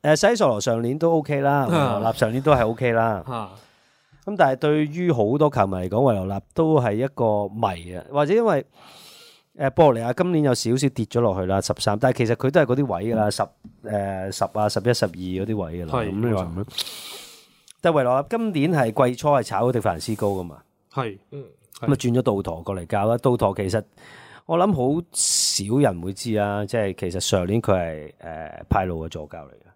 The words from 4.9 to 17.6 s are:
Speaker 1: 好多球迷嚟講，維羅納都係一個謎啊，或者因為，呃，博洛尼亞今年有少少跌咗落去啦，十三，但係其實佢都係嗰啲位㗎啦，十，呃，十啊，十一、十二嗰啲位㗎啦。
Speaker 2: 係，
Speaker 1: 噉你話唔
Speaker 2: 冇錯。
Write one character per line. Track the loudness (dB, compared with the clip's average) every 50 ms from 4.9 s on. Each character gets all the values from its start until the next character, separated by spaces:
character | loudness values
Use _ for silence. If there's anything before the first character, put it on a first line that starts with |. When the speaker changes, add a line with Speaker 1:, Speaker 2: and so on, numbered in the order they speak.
| -2 -2 0 0
Speaker 1:
好 | 2 2 2 0 2
多 | 2 2 2
球 | 4 2 0
迷 | 0 0
嚟 | -4 -4 -2
講， | 0 2 2 2
維 | 2
羅 | 0 -2
納 | -4 -6 -8 -10 _ _
都 | 0 2 4 4 2
係 | 2 2 0
一 | -2 -2 -4
個 | _ -2 0 0 0 0 -2 -4 -4
謎 | -4 -2 -2 -4 -6 -10 -12 -12 -12
啊， | -12 -4
或 | -2 0 2
者 | 2 2
因 | 2 4
為， | 2 2 0 -2 _ _ -20 -20 -20 -20 -20 -20 -20 -20 -20 -20 -20 -20 _ _ _ _ -4
呃， | -4 -2
博 | 4 6 6 6
洛 | 6 4
尼 |
亞 | 0 -2 0
今 | 0 0 2
年 | 2 2 4
有 | 4 2
少 | 2 2 0 0
少 | 2 2 0
跌 | 0 -2 -6
咗 | -2 0 2
落 | 2 2 0 0
去 | 0
啦， | 0 0 0
十 | 0 -2 -4 0
三， | 0 0 0 2
但 | 2 0
係 | 2 0
其 | 0 0
實 | 0
佢 | 0 -2 0
都 | 2 2
係 | 2
嗰 | 2 0
啲 | 0 0
位 | -2 -2 -4 -2 -2 0
㗎 |
啦， | 0 0 0
十， | 0 -2 -6 -6 _ _ _ -20 _ _
呃， | -10 -4 -4 -2 -2 -2 -4 -6 -8 -8
十 | -4 -4 -4
啊， | -2 0 -2 -2 0
十 | -2 0
一、 | 0 0 2
十 | 2 0
二 | -4
嗰 | -4 -8 -8 -6 -4 -4 -4
啲 | -4 -4
位 | -4 -4 -6 -6 -8 -6
㗎 |
啦。 | -4
Speaker 2:
係， | -4 -4 -4 -2
Speaker 1:
噉 | -2 -2 0 0
你 | 0
話 | 0
唔 | -2 -4 -6
Speaker 2:
冇 | -8 -10
錯。 | -8 -8 -10 -10 -10 -12 -16 -16 -16 -16 -16 -18 -20 -20 -20 _ _ _ _